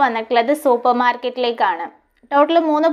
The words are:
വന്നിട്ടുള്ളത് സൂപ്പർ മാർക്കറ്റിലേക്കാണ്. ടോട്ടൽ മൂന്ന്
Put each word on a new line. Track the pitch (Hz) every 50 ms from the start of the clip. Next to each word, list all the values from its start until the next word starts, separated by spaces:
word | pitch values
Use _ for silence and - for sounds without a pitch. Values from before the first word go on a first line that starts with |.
| 277
വന്നിട്ടുള്ളത് | 254 226 226 220 220 247 240 233 240 294
സൂപ്പർ | 302 - 277 240 233 240 247 247 240
മാർക്കറ്റിലേക്കാണ്. | 247 247 240 247 - 254 247 254 247 233 233 233 233 196 175 165 170 - - _ _ _ _ _ _ -
ടോട്ടൽ | 285 285 294 302 330 339 330 311
മൂന്ന് | 302 349 330 330